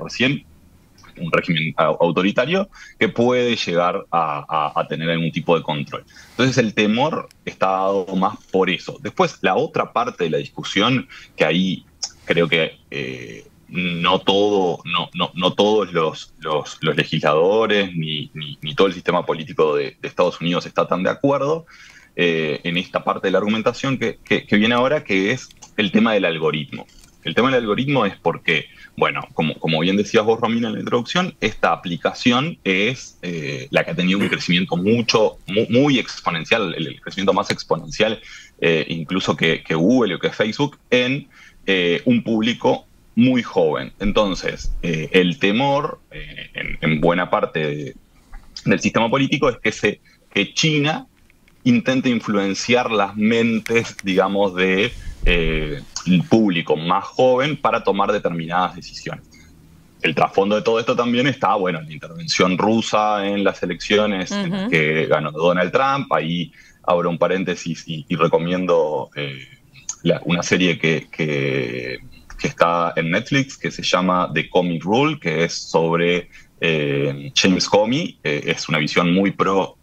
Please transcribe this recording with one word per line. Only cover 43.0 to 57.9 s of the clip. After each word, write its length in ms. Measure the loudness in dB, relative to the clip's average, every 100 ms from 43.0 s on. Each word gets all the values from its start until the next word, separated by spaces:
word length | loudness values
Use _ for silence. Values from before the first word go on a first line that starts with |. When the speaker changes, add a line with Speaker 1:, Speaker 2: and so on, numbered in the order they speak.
| _ 2
Speaker 1:
muy 260 | 4 4
joven. 500 | 0 2 2 0 -6 -4
Entonces, 720 | 0 2 2 0 -6 -6 -4 -4
eh, 260 | -2 -4 0
el 280 | 2 2 2
temor, 600 | 0 2 2 0 -2 -8 _
eh, 400 | -18 -16 -16 -12
en, 240 | -10 -8 -4
en 220 | 0 2
buena 300 | 2 2 0
parte 280 | 0 0 -2
de, 360 | -2 -4 -8 -14 _ _ _ -20 -20 -6 0
del 140 | 2
sistema 300 | 2 2 2
político 400 | 2 0 2 0
es 80 | 0
que 140 | -4
se, 280 | -2 -2 -2 _ _ _
que 220 | -2 -2
China 540 | 0 0 2 0 -2 -8 _ _ _ _ _
intente 460 | 2 2 2 0 0
influenciar 840 | 0 0 0 0 -2 0 0 2
las 240 | 0 0 0
mentes, 800 | 2 2 2 0 0 0 -2 -4
digamos, 500 | 0 2 2 2 0
de, 400 | 2 2 2 0 -4 -10 -2 2
eh, 560 | 2 2 -2 -4 -6 -10 -6 2
el 180 | 2 4
público 520 | 4 4 2 0 0
más 260 | 0 -2 -2
joven 520 | 2 4 4 2 0
para 260 | 0 0
tomar 280 | 2